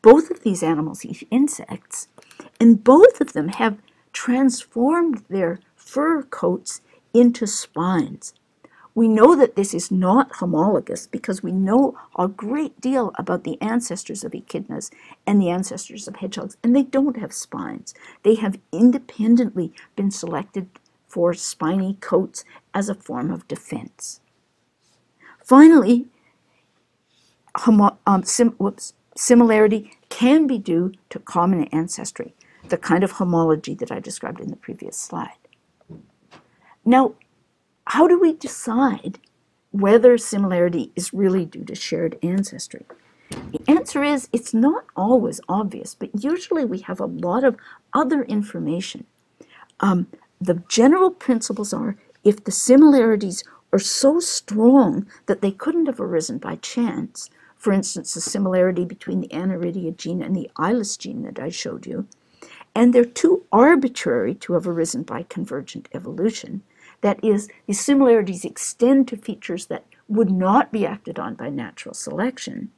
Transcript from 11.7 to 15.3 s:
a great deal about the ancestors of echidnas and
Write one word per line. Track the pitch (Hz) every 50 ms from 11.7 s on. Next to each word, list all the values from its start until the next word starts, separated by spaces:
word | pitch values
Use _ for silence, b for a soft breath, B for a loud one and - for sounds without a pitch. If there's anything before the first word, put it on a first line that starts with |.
| 214 254 277 262 B B B B B
a | - 180 196
great | 202 - 214 208 254 294 311 269 _ _
deal | - 254 269 262 226 - -
about | - 185 - 180 180 -
the | - 156 -
ancestors | - 214 226 240 233 - 175 - - - - 196 -
of | -
echidnas | - - - _ - 160 202 - - - - - b b b b b b _
and | -